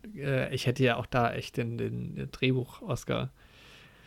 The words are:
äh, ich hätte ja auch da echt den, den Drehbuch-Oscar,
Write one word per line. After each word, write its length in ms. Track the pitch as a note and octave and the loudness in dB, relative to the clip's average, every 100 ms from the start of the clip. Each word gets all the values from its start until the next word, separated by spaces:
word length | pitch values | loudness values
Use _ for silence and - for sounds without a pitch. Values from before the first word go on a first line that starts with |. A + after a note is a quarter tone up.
| - | -10
äh, 400 | G3+ C#3+ C3 C3 | -6 0 0 0
ich 120 | C3 B2+ | 0 0
hätte 180 | B2 | 4
ja 120 | B2+ A#2+ | 4 4
auch 100 | A2 | 0
da 260 | B2+ A#2 | 2 2
echt 240 | - - - | 0 -4 -4
den, 200 | A#2 A#2 | -2 -2
den 520 | A2 A#2+ B2 - C3+ | -2 -4 -6 -6 -8
Drehbuch-Oscar, 1000 | - C3 B2+ A#2+ - A3 B2+ - A#2+ B2+ - - - - - - - | 0 2 2 0 -6 -4 -4 -2 -2 -2 -8 -20 -20 -20 -20 -20 -20